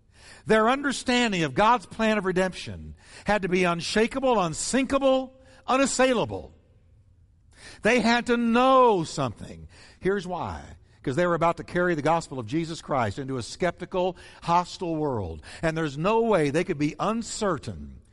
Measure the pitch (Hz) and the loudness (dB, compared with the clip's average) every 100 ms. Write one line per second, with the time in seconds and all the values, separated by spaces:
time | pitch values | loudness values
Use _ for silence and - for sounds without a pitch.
0 | _ _ - - 147 220 220 269 285 - | _ _ -20 -12 2 4 4 2 -2 -4
1 | - 247 233 185 151 127 214 240 - - | 0 2 2 0 0 2 4 4 -2 -2
2 | 220 214 185 180 185 - 113 85 78 - | 0 0 0 0 0 -4 -12 -12 -14 -18
3 | - - - 208 185 185 175 170 - 208 | -20 -8 -2 -2 0 2 2 0 0 0
4 | 233 269 262 220 170 151 - 254 262 277 | 2 2 2 2 2 -2 -2 0 0 2
5 | 269 262 262 - - - - 254 269 - | 2 2 0 -12 -20 -12 -2 2 2 4
6 | 262 226 120 95 67 - _ _ _ - | 2 2 0 -6 -12 -20 _ _ _ -20
7 | _ _ _ _ _ - - - 208 247 | _ _ _ _ _ -20 -20 -2 2 4
8 | 226 240 233 240 233 233 262 262 247 190 | 4 2 2 0 2 4 6 6 6 4
9 | 156 - 127 - 92 82 78 - - - | -2 -4 -4 -6 -14 -16 -18 -20 -20 -6
10 | 180 202 175 170 110 76 67 - _ _ | -2 -2 -4 -8 -8 -10 -14 -20 _ _
11 | 143 135 180 165 170 165 - 175 180 156 | -4 0 0 2 0 0 -4 -2 0 0
12 | 147 165 - 131 107 160 160 160 - 139 | 0 0 -2 -10 -4 -4 -4 -8 -4 0
13 | 107 143 135 131 - - 175 - - 185 | 0 -4 -6 -8 -8 -4 -4 -4 -6 -2
14 | 180 - - - - 175 175 - 170 156 | -2 -4 -16 -10 0 0 0 -6 -6 -2
15 | 151 113 87 80 - - 160 160 156 139 | -2 -2 -6 -10 -14 -6 -4 -2 -4 -2
16 | 190 226 226 190 147 151 185 147 147 - | 0 2 4 4 4 0 -2 -2 -2 -2
17 | 175 233 214 - 208 143 117 80 71 65 | -2 -2 -6 -4 -2 -2 -6 -12 -14 -18
18 | - | -20